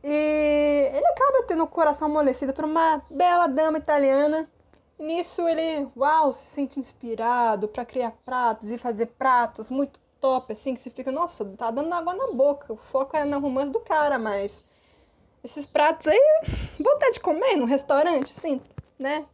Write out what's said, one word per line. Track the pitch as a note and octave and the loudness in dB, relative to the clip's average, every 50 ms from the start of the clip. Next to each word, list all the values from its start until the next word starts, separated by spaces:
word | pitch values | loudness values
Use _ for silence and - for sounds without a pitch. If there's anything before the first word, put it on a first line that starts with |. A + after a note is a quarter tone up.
| - | -4
E | C#4+ D4 D4+ D4+ D4+ D4+ D4+ D4+ D4 D4 D4 D4 D4 D4 C#4+ C#4 C4 C4+ | -2 -2 0 0 2 2 2 2 2 2 2 2 2 2 2 2 0 0
ele | C#4 C5 E5+ | 2 0 0
acaba | - - C5 C#5+ C5+ C5 A#4+ | 2 4 2 4 4 2 0
tendo | - F4+ D#4+ E4 | 0 0 0 -2
o | D#4 | -2
coração | - F4 E4 D4+ C#4+ - D#4 D4+ | 0 2 2 2 2 0 -2 -2
amolecido | D4 D4+ D4 C4+ B3+ C4 D4 C4 C4+ | 0 2 2 2 0 -2 -4 -6 -4
por | - D4+ | -4 -4
uma | D4+ D#4 E4 E4 D#4+ D#4 D4 - - | -2 0 2 2 2 2 0 -4 -10
bela | D#4+ C#4 F4+ F4+ F4 F4 F4 D#4+ | -2 2 2 4 4 4 2 2
dama | C4 C#4 D#4 D#4+ D#4 D#4 | 2 0 0 0 0 -2
italiana. | D4+ - D4+ D4 C#4 C4+ C4+ C#4 D4 D4+ D4+ D#4+ D#4+ - _ _ _ _ _ _ _ _ _ _ | 0 0 2 2 4 4 4 4 2 2 0 0 -4 -6 _ _ _ _ _ _ _ _ _ _
E | D4+ | -8
nisso | D#4 E4 F4 E4+ - - - F4 E4 | -6 -4 -4 -4 -6 -6 -2 0 0
ele, | E4 D#4 D#4+ E4 D#4+ D4+ C#4+ A#3+ - | 0 0 -2 -2 -2 -4 -6 -8 -4
uau, | A#3 C4 C#4+ D#4 D#4+ D#4 C#4 C4 | -2 0 2 2 4 2 2 0
se | - - | -4 -12
sente | - - C#4+ C#4+ C4 - C#4 | -14 -6 -6 -6 -6 -6 -10
inspirado | B3 - - _ - A#3 A3+ A3 A3+ A#3 A#3+ B3 A#3+ A3+ G#3+ G3 G3 G#3+ | -12 -12 -14 _ -10 -10 -6 -4 -2 0 0 2 2 0 0 0 -4 -6
pra | G#3+ - A#3+ | -6 -8 -10
criar | A#3 - B3+ A#3+ A#3 A3+ _ _ | -6 -4 -4 -4 -4 -6 _ _
pratos | - B3+ B3+ B3 A#3 A3 A3 - G#3 | -6 -4 -2 0 0 -2 -2 -8 -10
e | A#3 A#3 | -10 -8
fazer | - B3 A3+ G3+ A3+ A3+ _ _ | -6 -6 -4 -4 -4 -6 _ _
pratos | C4 C4 B3+ B3 A#3+ A3 - - A3 - | 0 2 4 4 2 0 -4 -12 -12 -8
muito | B3+ C4+ C#4+ C#4 _ _ _ _ _ _ | -4 -4 -4 -4 _ _ _ _ _ _
top, | - C4+ C4 B3+ B3+ - | -2 0 0 0 -4 -6
assim, | A3 G#3+ - C4+ C4 | -14 -8 -6 -8 -8
que | A#3+ | -8
você | - B3 | -10 -18
fica, | - - B3+ C4+ | -14 -10 -8 -6
"Nossa, | C4 D4+ F4 E4+ - - G#3 | -4 -4 -4 -6 -6 -10 -12
tá | G3 F#3+ G#3+ A#3+ A3+ | -12 -10 -6 -6 -4
dando | A#3 C4 D4 E4 F4 | -4 -4 -4 -4 -4
água | F4 E4 E4+ F4+ | -4 -4 -4 -4
na | G4 C5 C5 F4+ | -4 -4 -6 0
boca." | A#3 C4+ C#4+ C#4+ C#4+ - - A3+ | 2 2 2 2 -2 -6 -12 -14
O | G#3+ | -14
foco | - - - C4 C4+ C4+ - | -14 -4 -4 -4 -4 -2 -2
é | D#4 D4 | -2 -2
no | C#4+ D4 C#4+ | 0 -2 -2
romance | C#4+ C#4+ B3+ C#4 C#4+ C#4+ | -2 -2 -2 -2 -4 -2
do | C4+ A#4 | -4 -4
cara, | A#4 - - D#4 D4+ D4 C#4+ B3 | -2 0 0 2 2 2 0 -2
mas | A3+ A3 G3+ G3+ G3 G3+ - - _ _ _ _ _ _ _ _ _ _ _ _ _ _ _ _ | -2 -4 -4 -4 -4 -6 -10 -14 _ _ _ _ _ _ _ _ _ _ _ _ _ _ _ _
esses | _ B3 - D4+ C#4+ | _ -16 -14 -14 -14
pratos | - _ D4+ D4 D4+ D#4+ D#4 - D#4 | -2 _ 2 4 4 2 0 0 2
aí, | D#4 A4 C#5 D#5 D#5 D#5+ D#5+ - - - - - - - | 4 6 6 6 6 4 2 -2 -6 -6 -6 -10 -8 -2
vontade | D4 A#4 D5 C#5+ - C5 - | 2 2 2 4 2 0 0
de | - | 0
comer | - F#4 D4+ E4 A4 C5+ G#4+ | -2 -2 0 0 2 2 2
num | D4+ B3 | 2 2
restaurante, | A#3 C4+ C4+ C#4 - C#4+ C#4 D4+ F4 F4 C#4 C4+ - | 2 0 0 0 0 2 2 4 2 2 0 -2 -4
assim, | - - - E4 C#4+ C4 - _ _ - - _ _ _ | -10 -10 -4 -4 -4 -4 -6 _ _ -20 -20 _ _ _
né? | C4+ C4+ D4 D#4 D4+ C#4+ | -6 -4 -4 -4 -6 -10